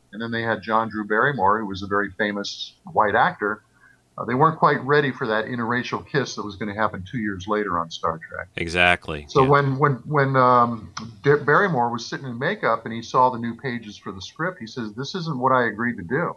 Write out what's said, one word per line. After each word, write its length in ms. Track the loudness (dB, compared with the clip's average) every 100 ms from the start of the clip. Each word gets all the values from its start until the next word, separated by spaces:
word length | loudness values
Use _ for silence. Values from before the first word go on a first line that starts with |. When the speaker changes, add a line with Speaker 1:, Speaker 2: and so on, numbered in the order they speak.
| _
Speaker 1:
and 80 | -10
then 80 | -6
they 120 | -2
had 200 | 0 -2
John 260 | 0 0 0
Drew 160 | -4 0
Barrymore, 540 | 2 2 4 2 2
who 60 | -2
was 160 | -6
a 40 | -2
very 240 | -2 -2 -2
famous 560 | -2 -2 -6 -10 -14 -16 -4
white 220 | 0 2
actor, 480 | 4 2 0 -2 -4 _ _ _ _ _ -10
uh, 60 |
they 100 | -4
weren't 240 | 2 2 4
quite 220 | 2 2
ready 280 | 2 2 2
for 140 | -2 0
that 200 | 0 -2
interracial 580 | -4 -2 -2 -2 -6 -2
kiss 280 | -2 -2
that 100 | -6
was 120 | -10 -8
gonna 180 | -6
happen 300 | -2 -2 -2 -8
two 80 | -6
years 280 | -6 -6 -2
later 320 | -2 0 -2
on 120 | -4
Star 280 | -4 -4 -4 -10
Trek. 200 | -12 -10 -6
Speaker 2:
Exactly. 720 | -2 4 4 4 -2 -8 0
Speaker 1:
So 140 | 2
Speaker 2:
Yeah. 60 | 4
Speaker 1:
when, 300 | 4 2 2
when, 140 | 2 0 -2
when, 300 | 0 2 4
um, 560 | 6 6 4 0 -10 -14 -14 -2
D-, 140 | 2 4
Barrymore 540 | 4 4 4 2 0
was 140 | -2
sitting 220 | -6 -10 -8
in 120 | -4
makeup 460 | -4 0 0 0
and 80 | -4
he 80 | -8
saw 300 | -2 4 4
the 80 | 2
new 160 | -6
pages 420 | -6 -6 -8 -10 -14
for 140 | -14
the 80 | -12
script, 380 | -12 -6 -6 -6
he 80 | -10
says, 260 | -8 -8
"This 200 | -8 -8
isn't 240 | -6 -6 -2
what 140 | 2
I 140 | 2 2
agreed 300 | 0 -4 -4
to 40 |
do. 320 | -4 -2 -2